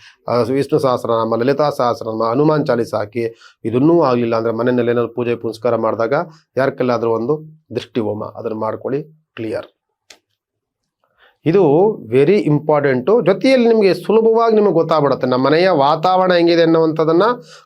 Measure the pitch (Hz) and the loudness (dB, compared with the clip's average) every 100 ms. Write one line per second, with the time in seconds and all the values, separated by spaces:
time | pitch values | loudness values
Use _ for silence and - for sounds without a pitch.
0 | - _ - 117 113 135 135 151 135 123 | -20 _ -4 -2 0 -2 -2 -2 0 -2
1 | 117 113 113 113 127 139 147 139 123 110 | -2 -2 0 -2 0 0 -2 0 -2 -2
2 | 113 113 113 127 151 151 151 120 110 107 | -8 -4 -2 0 0 0 0 -2 -2 -6
3 | 107 120 113 - - _ 117 120 151 170 | -6 -6 -8 -8 -20 _ -6 0 2 2
4 | 139 123 117 113 113 113 123 123 117 120 | 2 0 0 -2 -2 -2 -2 0 0 -2
5 | 117 123 120 117 117 110 120 113 110 110 | -4 -4 -6 -6 -8 -6 -2 -2 -2 -2
6 | 113 143 175 - _ - 135 131 123 117 | -2 -2 -4 -14 _ -4 -2 -2 -2 -2
7 | 117 110 120 151 156 - _ 110 - 123 | -2 -2 -2 -4 -8 -20 _ -12 -8 -6
8 | 104 104 - - 110 110 110 107 110 139 | -6 -6 -10 -10 -10 -6 -6 -8 -8 -8
9 | 156 _ _ - 113 95 - _ _ _ | -10 _ _ -12 -10 -10 -12 _ _ _
10 | _ - _ _ _ _ _ _ _ _ | _ -20 _ _ _ _ _ _ _ _
11 | _ _ _ _ 147 190 160 151 214 214 | _ _ _ _ 0 2 4 4 2 -2
12 | 110 127 143 202 156 147 156 147 139 127 | -2 2 4 2 2 0 0 0 0 0
13 | 127 226 170 190 262 262 233 220 196 175 | 0 2 2 0 2 2 4 4 2 0
14 | - 214 226 226 233 214 208 165 160 156 | 0 2 4 2 2 2 2 2 2 2
15 | 143 127 127 127 135 156 185 165 139 160 | 2 0 0 0 2 2 2 2 2 2
16 | 180 185 185 175 170 170 165 165 160 160 | 0 2 2 2 2 4 4 2 2 0
17 | 156 165 214 247 - - | 0 2 2 -2 -10 -20